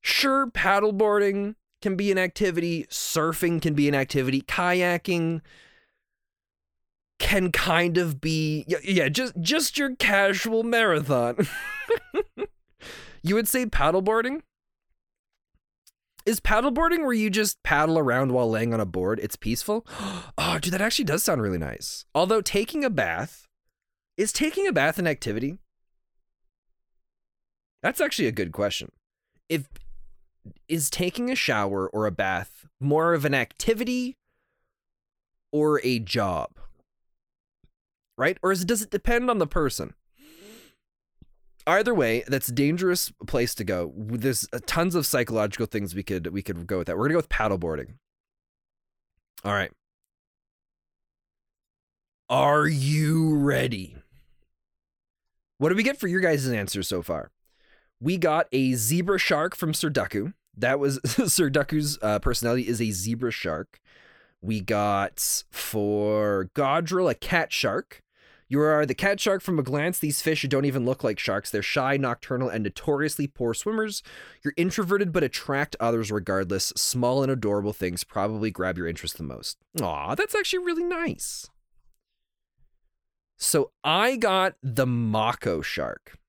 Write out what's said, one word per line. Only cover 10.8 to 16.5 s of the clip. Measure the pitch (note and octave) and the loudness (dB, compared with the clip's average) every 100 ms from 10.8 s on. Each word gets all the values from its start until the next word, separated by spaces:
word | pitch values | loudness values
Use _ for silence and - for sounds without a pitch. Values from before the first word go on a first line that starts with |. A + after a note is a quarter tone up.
| A3 D#3+ C#3 C3 A#2+ B2 | 4 2 2 2 2 0
<laughs> | F3+ - - - - A4+ - - - - G#4 _ _ _ - - - - E3 | -2 -2 -10 -10 -2 -2 -2 -6 -6 -8 -12 _ _ _ -18 -18 -18 -8 0
You | G#3 | 0
would | A3 | 2
say | C4 A#3+ | 0 2
paddleboarding? | - C#3+ F3+ F#3+ A3+ A#3+ D4+ - _ _ _ _ _ _ _ _ _ _ _ _ _ _ _ _ - - | 2 4 4 2 2 0 -4 -10 _ _ _ _ _ _ _ _ _ _ _ _ _ _ _ _ -6 -2
Is | A3 | 0
paddleboarding | - | 2